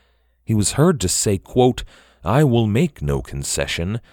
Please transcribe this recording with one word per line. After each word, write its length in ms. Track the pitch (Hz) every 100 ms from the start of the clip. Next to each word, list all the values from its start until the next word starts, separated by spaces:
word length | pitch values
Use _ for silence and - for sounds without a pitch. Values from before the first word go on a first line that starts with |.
| _ _ _ _
He 100 | -
was 200 | 110 101
heard 260 | - 170 151
to 80 | 90
say, 300 | - 110 98
quote, 480 | - 123 127 120 - - _ _ 78
"I 180 | 127
will 240 | 151 117 110
make 340 | 107 175 -
no 200 | 73 69
concession. 800 | 65 71 69 - 71 - 85 117 -